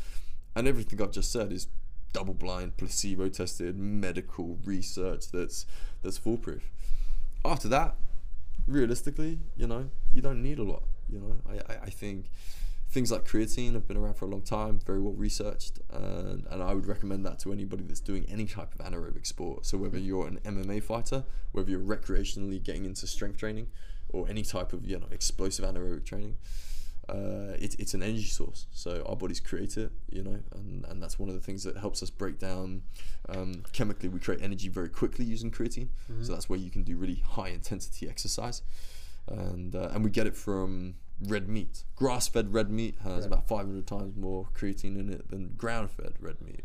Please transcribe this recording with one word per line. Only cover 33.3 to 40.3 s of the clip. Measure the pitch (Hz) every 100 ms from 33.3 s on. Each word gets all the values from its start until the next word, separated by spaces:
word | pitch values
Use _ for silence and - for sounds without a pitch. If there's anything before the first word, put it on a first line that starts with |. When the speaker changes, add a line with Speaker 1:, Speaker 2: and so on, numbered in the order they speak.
| 92 92 87 -
Speaker 1:
chemically. | - 104 98 92
We | 90
create | - 98
energy | 101 98 95
very | 95 107
quickly | - 113 -
using | 117 113 113
creatine. | - 117 120 123 - -
Speaker 2:
Mm-hmm. | 110
Speaker 1:
So | -
that's | 85 -
where | 92
you | 92
can | -
do | 92 87
really | 90 90 -
high | 113 95
intensity | 87 - 95 - - -
exercise. | - - - 117 - - - - - - - -
And, | 104 92 90 90 90
uh, | 92
and | 107
we | 107
get | 113
it | 107